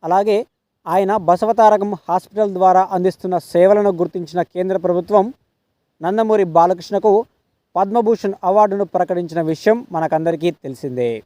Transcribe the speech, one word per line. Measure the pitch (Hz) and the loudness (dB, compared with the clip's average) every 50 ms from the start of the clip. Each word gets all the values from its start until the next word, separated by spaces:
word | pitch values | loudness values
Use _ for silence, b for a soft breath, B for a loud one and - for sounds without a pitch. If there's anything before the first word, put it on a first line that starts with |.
| - | -4
అలాగే | 165 175 190 208 214 208 208 240 _ _ _ _ _ _ _ _ - 165 | 0 0 0 2 2 0 -2 -2 _ _ _ _ _ _ _ _ -2 0
ఆయన | 185 196 190 208 220 180 156 175 | 0 0 0 0 -2 2 2 0
బసవతారకం | 180 - 214 226 226 226 214 208 208 202 208 202 170 _ | 2 2 -2 2 6 6 6 6 4 0 -4 -6 -8 _
హాస్పిటల్ | - 170 185 - - _ 202 214 202 196 185 | -4 -4 -4 -4 -6 _ -2 -2 -2 0 2
ద్వారా | 185 185 185 185 190 185 196 | 2 4 4 4 2 2 -2
అందిస్తున్న | 185 180 185 175 _ _ 190 180 175 - - - | -2 -2 -2 -2 _ _ -4 -4 -4 -6 -2 0
సేవలను | 175 175 190 208 208 208 202 190 165 180 | 2 4 4 4 4 2 0 0 -2 -4
గుర్తించిన | 165 _ 185 175 156 156 180 170 _ _ | -4 _ -10 -12 -8 -6 -6 -6 _ _
కేంద్ర | 175 185 185 190 190 170 | -6 -4 -2 -4 -4 -2
ప్రభుత్వం | 180 175 175 175 175 208 208 190 226 269 _ _ _ _ _ _ _ _ _ _ _ _ _ 156 | -2 -2 -2 -4 0 2 0 0 0 -6 _ _ _ _ _ _ _ _ _ _ _ _ _ -6
నందమూరి | 170 190 220 226 220 214 214 196 175 160 | -4 -2 -2 0 0 2 0 0 2 2
బాలకృష్ణకు | 165 165 180 185 175 170 - - 196 185 214 196 208 240 _ _ _ _ _ _ _ _ _ _ | 2 2 2 0 -2 -6 -6 -6 -2 0 2 2 2 0 _ _ _ _ _ _ _ _ _ _
పద్మభూషణ్ | 175 196 202 202 240 233 214 233 208 - 202 196 - - 180 | -4 -4 -2 0 -2 0 0 0 -2 -2 -6 -8 -4 -2 0
అవార్డును | 190 208 214 208 190 202 202 175 _ | 2 2 2 2 2 -2 -6 -4 _
ప్రకటించిన | 180 180 - 185 175 175 165 160 165 165 156 | -2 -2 -2 -2 -6 -6 -6 -4 -4 -4 -4
విషయం | 160 156 - 165 226 233 - - 180 | -4 -2 0 0 0 0 -2 -8 -6
మనకందరికీ | 160 160 156 165 156 160 165 165 156 151 175 165 _ _ | -6 -4 -2 -2 -2 -2 -2 -4 -2 -4 -4 -4 _ _
తెలిసిందే. | 135 135 120 - 143 127 123 123 120 117 110 104 | -14 -14 -10 -10 -10 -6 -4 -4 -4 -4 -6 -10